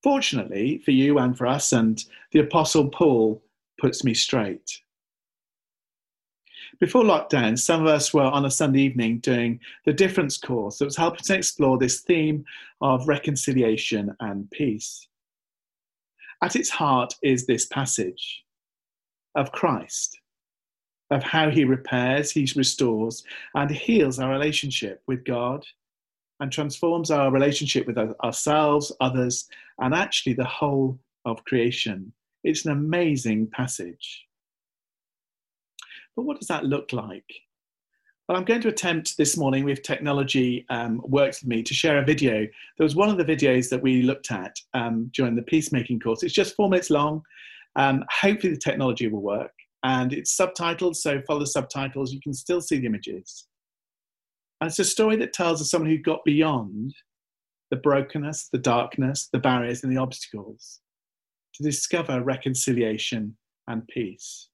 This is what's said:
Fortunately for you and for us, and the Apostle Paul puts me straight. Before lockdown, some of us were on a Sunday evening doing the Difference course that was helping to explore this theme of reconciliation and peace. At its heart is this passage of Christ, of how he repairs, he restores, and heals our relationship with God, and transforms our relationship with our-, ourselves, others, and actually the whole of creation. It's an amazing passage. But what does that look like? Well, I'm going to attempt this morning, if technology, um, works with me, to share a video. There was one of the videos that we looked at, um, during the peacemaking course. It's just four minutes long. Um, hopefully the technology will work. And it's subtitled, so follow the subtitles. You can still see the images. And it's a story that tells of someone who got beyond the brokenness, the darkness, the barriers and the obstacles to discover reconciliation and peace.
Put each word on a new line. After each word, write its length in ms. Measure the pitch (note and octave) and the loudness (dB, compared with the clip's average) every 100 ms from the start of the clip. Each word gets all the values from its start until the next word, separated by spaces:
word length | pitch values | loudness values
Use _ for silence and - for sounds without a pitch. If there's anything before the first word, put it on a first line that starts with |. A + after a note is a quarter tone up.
Fortunately 720 | C#4 C#4 - C3 F#2+ G2 A#2 D#3 | 4 2 2 -2 -4 -2 -2 0
for 140 | - | 4
you 260 | C3 C#3 C#3+ | 4 6 4
and 180 | B2+ B2 | 4 2
for 120 | B2 | 0
us, 260 | B2+ - | 0 2
and 320 | A#2+ A2+ A2 - - - | 4 4 2 -6 -18 2
the 80 | D#3 | 2
Apostle 500 | D3 E3+ D3+ D#3+ C#3+ | 4 2 4 4 2
Paul 540 | - D#3+ B2 A2 A2 _ _ _ - | 4 4 6 4 0 _ _ _ 0
puts 240 | C3 - | 0 2
me 100 | C3 | 0
straight. 720 | A2+ - C3 G2+ - - - _ _ _ _ _ _ _ _ _ _ _ _ _ _ _ _ _ - - - | 0 0 0 -2 -6 -10 -14 _ _ _ _ _ _ _ _ _ _ _ _ _ _ _ _ _ -20 -20 -2
Before 260 | F3+ - | 4 6
lockdown, 540 | A3 D#3+ - C#3+ A2+ A#2+ | 6 4 4 2 2 2
some 240 | - E3 | 2 4
of 60 | D#3 | 4
us 260 | D3+ C3+ | 4 4
were 80 | D3+ | 4
on 220 | C3+ C#3 | 4 2
a 80 | C#3 | 0
Sunday 300 | - D3+ C3+ | 0 2 4
evening 380 | C#3 B2+ A2+ A#2 | 2 2 0 0
doing 420 | - B2 A#2 A#2 - - - | 0 2 2 -2 -8 -4 -2
the 80 | |
Difference 440 | C#3 F#3+ F#3+ D3 - | 2 2 2 -2 -4
course 400 | - B2 G#2 - | -4 -4 -4 -4
that 80 | C#3+ | -4
was 120 | C#3+ | 0
helping 260 | E3+ E3 | -2 -2
to 140 | - F#3+ | -2 0
explore 400 | F#3 - C#3 C3 | 0 2 4 4
this 240 | B2+ - | 2 -2
theme 420 | - F3 D#3 D3+ D3 - - _ | 2 2 2 -2 -6 -20 -20 _
of 260 | C3+ C3 C#3 | 0 2 2
reconciliation 1040 | C#3+ - C#3 - C3 A#2 A2 - A2 G2+ - | 0 0 -2 0 2 2 2 -2 -2 -4 -6
and 320 | A2 G2 G2+ | -8 -8 -10
peace. 560 | - D3 G#2+ - - - _ _ _ _ _ _ _ _ _ _ _ - - | -4 -4 -4 -8 -14 -20 _ _ _ _ _ _ _ _ _ _ _ -20 -6
At 160 | F3 - | -2 -2
its 120 | - | -2
heart 460 | - D3+ C3 B2 - | -2 2 2 0 -2
is 240 | D3 B2+ B2 | 0 0 0
this 200 | B2 - | -2 -2
passage 800 | - C3 - F#2 F2+ - - _ _ _ _ _ _ _ _ _ D3+ | -4 -4 -2 -4 -6 -14 -14 _ _ _ _ _ _ _ _ _ -4
of 180 | C3+ | -4
Christ, 680 | - F3 A#2 D2+ - - - _ _ _ _ _ _ _ _ _ | 0 0 0 -4 -8 -8 -10 _ _ _ _ _ _ _ _ _
of 120 | C#3 | -4
how 260 | C3 E3 D#3 | 0 2 2
he 140 | C#3+ | 4
repairs, 680 | C3+ C3 - B2+ B2 C#3 D3 | 4 2 0 -2 0 0 0
he 200 | - C3+ C#3+ | -2 0 0
restores, 640 | C3 - B2+ A2 A2+ A2+ - - - | 0 2 0 0 -2 -6 -14 -18 -8
and 180 | - D3 | -4 -2
heals 480 | D3 - A3+ C#3+ B2+ | -2 2 4 4 0
our 120 | C3 | -2
relationship 680 | C3+ D3+ D3+ C#3 C3 G#2+ F#2+ - | 0 0 -2 -4 -4 -6 -10 -6
with 160 | B2+ | -4
God, 420 | B2+ B2 A#2+ C#3 - _ _ _ _ _ _ _ | -2 -2 -2 -4 -10 _ _ _ _ _ _ _
and 100 | C#3 | -6
transforms 580 | C3 D3 - E3+ E3+ D#3+ | -4 -4 0 0 0 2
our 220 | D3+ C3+ | 2 4
relationship 560 | C3+ C#3 C#3+ C#3 C3 - | 4 2 2 -2 -2 -2
with 100 | A#2+ | -2
our-, 200 | A2 A2 | -4 -4
ourselves, 720 | A#2+ A2 - D3+ D3+ D3 C#3+ - | -6 -4 0 2 4 2 0 -2
others, 480 | C3 B2+ B2 A2+ - - - - | -2 0 -2 -4 -10 -20 -20 -6
and 140 | B2+ | -2
actually 400 | D#3+ G3+ - - | 0 0 -2 -2
the 100 | B2 | -2
whole 560 | B2 - D3 C#3 C3 C3 _ _ | -4 -2 -2 0 0 -4 _ _
of 220 | - A2+ - | -8 -8 -2
creation. 640 | C3 A#2 B2 - F#2+ F#2+ - _ _ | 0 0 0 -6 -6 -12 -18 _ _
It's 220 | - D#3 D#3+ | -2 -2 -2
an 80 | |
amazing 720 | C#3+ D3+ F3 E3+ C#3 A#2 G#2+ A2 | -2 0 2 2 0 0 0 -2
passage. 760 | - C3+ - F2 - - - _ _ _ _ _ _ _ _ _ _ _ _ _ _ _ - - - - - | -4 -6 -6 -10 -12 -16 -18 _ _ _ _ _ _ _ _ _ _ _ _ _ _ _ -20 -20 -20 -14 -8
But 80 | |
what 160 | B3+ C#4+ | -8 -8
does 80 | - | -6
that 160 | D#3+ | -4
look 300 | C#3 C#3 - | -2 -4 -4
like? 360 | B2 G#2+ F#2+ _ - _ _ _ _ _ _ _ _ - | -8 -8 -14 _ -20 _ _ _ _ _ _ _ _ -4
Well, 100 | F3+ | -2
I'm 80 | F#3 | 2
going 160 | A#3 | 2
to 80 | A3+ | 2
attempt 480 | A3 F3+ E3 D#3 - | 0 0 -2 -4 0
this 180 | D3 - | 0 2
morning, 320 | C#3 C3+ C#3 | 0 0 0
if 160 | C3+ | -2
technology, 800 | - C3+ D3 C#3+ C3+ C3+ B2 B2 - | -4 -4 -2 0 0 2 2 0 -4
um, 320 | A#2+ A#2 A2+ | -6 -2 -4
works 380 | B2+ C3+ C#3 - | 0 2 2 0
with 80 | B2+ | -4
me, 120 | A2+ | -2
to 100 | A2+ | -2
share 240 | C3 E3 C#3+ | 0 2 4
a 80 | C3+ | 2
video. 420 | C#3+ C3+ A2 G#2+ - - _ | 2 2 2 -2 -8 -20 _
There 80 | D#3 | 0
was 100 | D3 | 4
one 140 | G#3 | 2
of 80 | G3 | 2
the 80 | D#3 | 0
videos 440 | D#3 C3 B2+ B2+ | 2 4 4 2
that 120 | B2+ | 0
we 200 | C3 B2+ | 2 4
looked 300 | B2+ C3+ - | 2 0 -6
at, 260 | G#2+ F2+ - _ | -8 -8 -14 _
um, 380 | C3 A#2 A2+ A#2 | -6 -2 -4 -4
during 220 | - B2+ A#2 | -2 0 0
the 60 | |
peacemaking 580 | A#2+ D#3+ D#3 C3+ A#2 A#2 | 0 0 0 -2 -2 -4
course. 240 | A#2 A2+ | -2 -2
It's 100 | - | 0
just 220 | - F#3+ - | 0 0 0
four 140 | G3+ | 2
minutes 200 | F#3 F3+ | 2 2
long. 360 | D3 D3 D#3 - - - - _ - | 2 2 -2 -10 -20 -20 -20 _ 0
Um, 300 | C#3 C3+ - | 2 2 -2
hopefully 440 | - G3 G#3 F#3+ | 0 2 2 0
the 60 | D3 | -2
technology 500 | C#3+ C3 C3+ A#2+ A#2+ | -2 -2 -2 0 -2
will 120 | G#2 | -2
work. 300 | G2+ G#2 - _ _ _ | -2 -4 -6 _ _ _
And 300 | C3 C3 B2+ | -2 0 0
it's 200 | D3 - | -2 -4
subtitled, 600 | - F#3 F#3 E3+ E3+ F3+ E3 | 0 -2 0 -4 0 -2 -2
so 260 | D#3 C#3 | -2 -2
follow 180 | C3+ D3 | -2 -2
the 60 | C#3+ | -2
subtitles. 680 | D3 B2+ C#3+ C3+ C3+ C3+ | -4 -4 -6 -6 -6 -6
You 80 | C3+ | -6
can 120 | D3 | -10
still 280 | C3 - F3 | -10 -4 -4
see 160 | E3+ D3 | -2 -2
the 80 | B2 | -2
images. 640 | G#2 - F#2 - - - _ _ _ _ _ _ _ _ _ _ _ | -4 -6 -12 -14 -20 -20 _ _ _ _ _ _ _ _ _ _ _
And 80 | D#3+ | -6
it's 100 | D#3 | -2
a 60 | F#3 | -2
story 320 | - A3 A3 | 2 2 2
that 160 | - | -2
tells 260 | - F3 E3 | -2 -2 0
of 80 | D3+ | 0
someone 220 | E3+ D#3 | -2 0
who 80 | D#3 | 0
got 260 | D#3+ D#3+ | 0 0
beyond 720 | - D3 D#3 C#3 G#2 G#2 B2 - _ _ _ _ _ _ _ | 2 2 2 0 -4 -8 -8 -10 _ _ _ _ _ _ _
the 40 | B2+ | -2
brokenness, 720 | C#3+ C#3 C3+ D#3 D3 D#3 - | 2 2 0 -6 -6 -10 -6
the 100 | E3 | -2
darkness, 720 | C3 A#2+ A#2 - C3 C#3 - | 2 0 0 -2 -2 -2 -4
the 120 | C3 | 0
barriers 440 | C3 B2+ A#2+ A#2+ | 2 0 -2 -4
and 80 | C3 | -2
the 100 | C3 | -2
obstacles 760 | C3 - - G#2+ G2+ A2 - - _ _ _ _ _ _ _ - | -2 -6 -12 -14 -14 -18 -20 -20 _ _ _ _ _ _ _ -6
to 80 | |
discover 600 | D3 C#3+ - F3 E3 C3 | -4 -4 -2 -2 -2 -2
reconciliation 1120 | B2 C3 C#3 B2+ - A#2+ A2+ G#2+ - A#2 G#2+ A2 _ _ - | -2 -2 -2 -2 0 0 0 -2 -4 -6 -6 -10 _ _ -10
and 180 | A2+ A2+ | -10 -8
peace. 580 | - G#2+ G2+ - - - | -8 -8 -10 -18 -20 -20